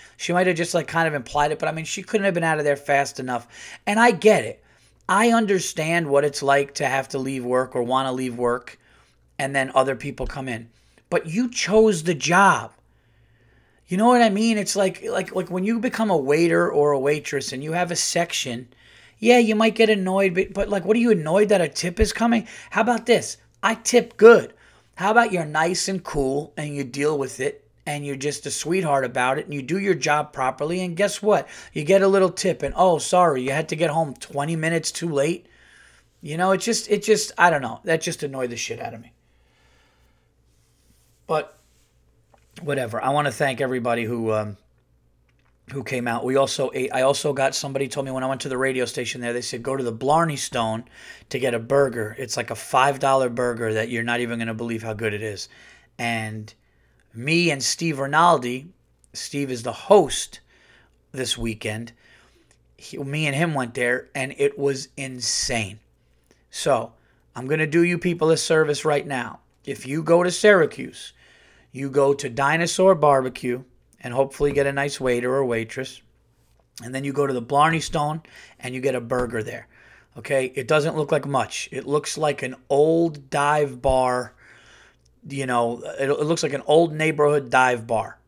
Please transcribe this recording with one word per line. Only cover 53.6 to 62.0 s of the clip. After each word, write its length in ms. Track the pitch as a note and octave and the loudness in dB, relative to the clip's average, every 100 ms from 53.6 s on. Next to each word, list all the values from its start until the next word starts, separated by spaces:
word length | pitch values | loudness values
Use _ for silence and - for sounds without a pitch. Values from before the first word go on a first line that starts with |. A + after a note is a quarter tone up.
| A2+ | -2
that 140 | A2 A#2 | -2 -2
you're 160 | A#2 | -4
not 160 | A#2 A#2+ | -2 -2
even 180 | A#2+ A#2 | -4 -4
gonna 160 | A2+ | -6
believe 280 | A2+ A#2 A2+ | -6 -6 -6
how 100 | A2+ | -6
good 200 | G#2 A2 | -6 -4
it 100 | G2+ | -4
is." 260 | A2 G2 - - - - _ - | -8 -10 -14 -18 -20 -20 _ -8
And 560 | A#2 A2+ A2 A2 G#2+ - _ _ _ _ _ | -6 -4 -6 -10 -14 -20 _ _ _ _ _
me 380 | A2+ C#3 E3+ E3+ | -10 0 2 2
and 120 | C3+ | 0
Steve 360 | A#2+ - E3+ C#3 | -4 -4 -4 -4
Rinaldi, 680 | C#3 D3+ F3 D3+ B2 B2+ E3 _ _ _ _ | 0 4 6 4 0 -8 -12 _ _ _ _
Steve 380 | - - C#3+ C3+ | -14 -8 -6 -6
is 140 | A#2+ | -6
the 80 | A#2 | -8
host 640 | - - G#3 C#3 - - - _ _ _ _ _ _ _ | -8 6 6 6 -4 -8 -14 _ _ _ _ _ _ _
this 260 | B2+ A#2+ - | -8 -6 -4
weekend, 560 | A#2 G#2+ A2 G#2+ A#2 _ | -4 -6 -6 -8 -10 _